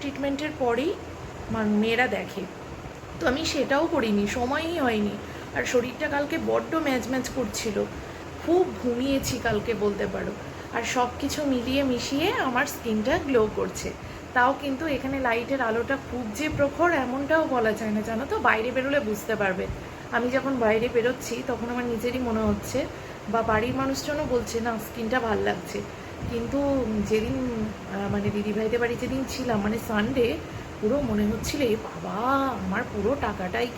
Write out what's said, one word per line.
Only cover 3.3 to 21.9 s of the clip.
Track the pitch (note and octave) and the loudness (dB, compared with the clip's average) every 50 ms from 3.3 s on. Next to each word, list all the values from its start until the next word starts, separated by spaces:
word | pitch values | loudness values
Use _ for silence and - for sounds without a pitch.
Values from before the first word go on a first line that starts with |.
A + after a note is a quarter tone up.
| B3+ D4+ D#4+ | 2 2 0
সেটাও | D#4+ - D4 A#3 G#3 C4+ C#4+ E4 | -2 0 0 2 2 4 2 2
করিনি, | E4 E4+ C#4 A3+ A3 G3+ G3+ G3+ | 2 2 2 2 4 4 4 2
সময়ই | G3+ - B3+ A#3+ B3 C#4+ D#4 E4 E4 F4 D#4+ | 2 0 0 0 0 0 0 0 -2 0 2
হয়নি। | C4+ A#3+ A3+ G#3+ G#3 G3+ G3 - - - - - - - - | 2 2 2 2 0 0 -2 -4 -8 -10 -12 -12 -12 -6 -4
আর | - A#3+ | -4 -2
শরীরটা | - - A#3+ A#3 B3+ - - D4+ C#4+ | 2 2 2 2 2 -4 -4 -4 -2
কালকে | C#4+ C#4+ D4 C#4 E4 D#4+ G#3+ | 0 0 0 0 -2 -2 0
বড্ড | A3 A3+ A#3 - - D#4+ | 0 0 0 0 0 0
ম্যাজ | D#4+ D4+ C#4+ C4 B3 G#3 A#3 | 0 2 2 0 0 0 0
ম্যাজ | C4 C4 B3 - - | -2 -2 -2 -2 -2
করছিল, | C4 A#3+ G#3 - - - A3+ G3+ G3+ G#3 - - - - - - - - - - - - | -2 -2 -2 -2 -4 -4 -2 0 0 -2 -2 -4 -10 -10 -10 -12 -12 -12 -12 -12 -6 0
খুব | D4+ E4+ F#4 F4+ - G#3+ G3+ A#3+ | 4 4 4 4 2 0 -2 -2
ঘুমিয়েছি | B3 A#3 A#3+ C4 C#4 C4+ C4+ - - B3+ A3 - | -2 0 0 0 2 2 0 0 0 -2 0 0
কালকে | A#3 G#3+ G#3 G3+ A#3 A3 F#3+ | 2 0 2 0 0 -2 0
বলতে | G#3 G#3 G3+ G#3 G#3 | 2 0 0 0 -2
পারো। | G3 F#3+ F#3+ F3+ F#3 - - - - - - - - - | -2 -2 -4 -4 -4 -6 -8 -10 -12 -12 -12 -12 -6 -4
আর | A#3 A3+ | -4 -2
সব | - - B3 B3 A#3+ - - | 0 2 2 2 0 0 -4
কিছু | C#4+ C#4 - D4 D4+ | -4 -2 -2 0 0
মিলিয়ে | C#4 C4 B3 A3+ C4 C4 C#4 C#4 | 2 2 2 2 2 2 2 2
মিশিয়ে | C4 B3 A#3 - - C4+ C#4+ E4 G4+ B4 | 2 2 0 0 0 0 2 2 2 2
আমার | A#4 E4 C4 A#3+ B3 C#4+ | 2 0 2 2 2 0
স্কিনটা | C#4+ - - - A#3 G#3+ G#3+ G#3 C4 D#4+ F4+ | 0 -2 -6 -2 0 0 0 2 2 2 2
গ্লো | D#4+ C#4 C4 A3+ G#3+ G#3 - | 2 2 4 4 4 4 2
করছে। | G3+ F#3+ F#3 - - - F3+ - - - - - - - - - | -2 -2 -2 -4 -6 -6 -6 -8 -8 -12 -12 -12 -12 -12 -2 4
তাও | B3+ B3 C4 C#4 C4+ | 4 4 4 4 2
কিন্তু | C#4+ C#4 C4+ B3+ D#4+ | -2 -4 -4 -2 -2
এখানে | D#4+ C#4 B3 - C4+ C#4 C4+ | -2 -2 -2 -2 -2 -2 0
লাইটের | B3+ A#3+ A3+ A#3 A#3 A#3 C4+ C4 | 0 2 2 0 0 -2 0 0
আলোটা | A#3+ A3+ A3 A#3 A3+ A#3+ C4+ C4+ - - | 2 2 2 0 0 0 -2 -2 -2 -6
খুব | A#3+ B3 B3 G#3+ G#3+ | -6 -6 -4 -6 -4
যে | - D4+ D4+ - | -2 -2 -2 2
প্রখর | C#4 C#4+ C#4 C#4 D4+ E4+ F4 E4 | 2 2 2 2 2 4 4 4
এমনটাও | C#4 B3+ B3 B3+ C#4 C#4+ C4+ D#4 D#4+ D#4 - | 2 2 0 0 -2 2 4 4 4 4 4
বলা | C4 A#3+ A3 A3 G#3 | 2 2 4 2 2
যায় | - A3+ G#3+ | 0 -2 0
না, | G#3 G#3+ | 0 0
জানো | G#3 A3+ A3+ A3+ C#4 - | 0 0 -2 -2 -2 0
তো, | G#4 A4 | -2 2
বাইরে | A#3+ A#3 A3 A3 A3+ B3+ | 4 4 4 4 2 0
বেরোলে | B3 C4 B3+ C#4 C#4+ C#4+ | 0 0 0 2 2 2
বুঝতে | A3 G#3+ G#3 - - - A3 | 2 0 -2 -4 -2 -2 0
পারবে। | G3 G3+ F#3+ F#3 F#3+ F#3+ F#3 - - - - - - - - A#3+ | 2 2 0 2 0 -2 -4 -4 -8 -8 -12 -12 -12 -10 -2 0
আমি | A#3 A#3+ B3 | 0 0 2
যখন | C4 C4 B3+ C4+ C4+ A#3+ | 2 2 0 2 0 2
বাইরে | A3+ G#3+ A3 A3 A#3+ B3 | 4 4 4 4 2 4
বেরোচ্ছি | B3 A#3 A3 B3 - - - - A#3+ B3 B3+ | 2 4 4 4 0 0 -4 -6 -4 -4 -2
তখন | - A#3+ G#3+ A3+ A#3+ | -4 -4 -2 -2 -4
আমার | A#3+ B3 B3 | -2 -2 -2
নিজেরই | A#3+ | 0